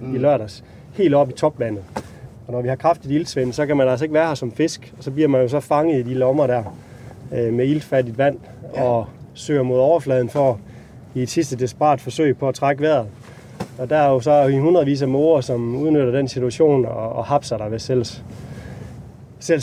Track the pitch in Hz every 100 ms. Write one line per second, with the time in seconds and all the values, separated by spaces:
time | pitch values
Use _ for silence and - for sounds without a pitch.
0 | 123 131 135 139 107 - - - - -
1 | 185 143 139 123 151 - 120 104 92 -
2 | - - - - - 120 123 131 156 170
3 | 139 147 170 - 127 120 147 147 131 127
4 | 156 151 165 147 123 107 160 - - -
5 | - 135 151 135 123 143 - 147 165 143
6 | 120 127 127 139 139 123 104 - - -
7 | - - - 131 117 120 131 151 - 135
8 | 123 113 139 135 - - - - 127 117
9 | 107 - - - - 147 127 127 131 165
10 | 139 131 120 147 135 107 - - - -
11 | - 131 123 - 160 127 123 - 151 147
12 | - - 156 127 135 127 139 139 151 147
13 | 107 - - - - - - - 123 151
14 | 143 135 131 147 139 135 151 180 143 143
15 | 135 135 156 156 127 120 117 123 156 151
16 | 127 127 135 131 123 - 160 139 117 113
17 | 110 123 110 143 - 113 107 110 - 131
18 | 113 - - - - - - - - -
19 | - - - - - 160